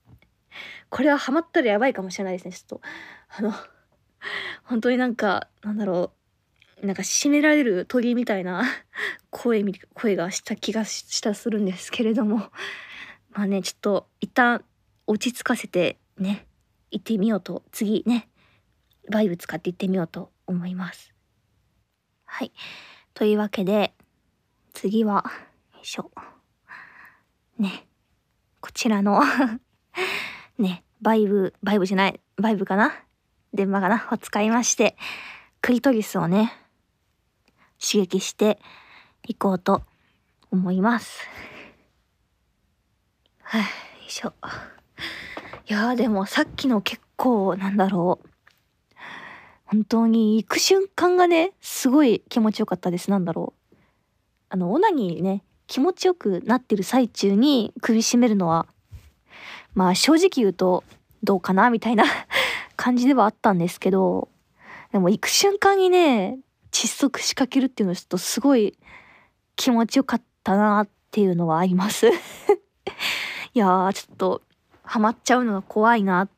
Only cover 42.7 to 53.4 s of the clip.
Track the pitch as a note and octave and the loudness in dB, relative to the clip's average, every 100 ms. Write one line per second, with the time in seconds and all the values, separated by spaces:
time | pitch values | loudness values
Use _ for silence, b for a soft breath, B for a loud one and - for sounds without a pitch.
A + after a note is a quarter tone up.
42.7 | _ _ _ _ _ _ _ - A3 G3 | _ _ _ _ _ _ _ -6 -4 -4
43.7 | B B B - - - - - B B | B B B -16 -10 -10 -10 -12 B B
44.7 | B _ - B B B B B B - | B _ -14 B B B B B B -6
45.7 | G#3+ A3+ B3 C4+ G3+ G3 - D4+ - C#4 | -2 0 0 2 0 0 -2 -2 -2 0
46.7 | A3 - - _ - B3+ A3+ F#3+ F#3 F#3+ | 0 -2 -8 _ -2 0 2 2 0 -2
47.7 | G3+ F#3+ F#3+ F3 - - _ _ _ _ | 0 0 2 0 -2 -6 _ _ _ _
48.7 | _ _ B B B B B B B - | _ _ B B B B B B B -2
49.7 | G#3+ G#3 A3+ A3+ A3+ G#3+ A3 - - - | -2 2 2 4 4 4 2 0 -2 4
50.7 | F#4+ G4 - F4+ F4+ F4 E4+ F4 - - | 2 2 0 2 4 4 4 2 -4 -12
51.7 | - C4 C#4 C#4+ G3 - - G#3+ - A3 | -4 2 4 4 2 0 0 0 0 -4
52.7 | F3+ - F3 - G3 E3+ E3 | -4 -4 -4 0 0 0 -4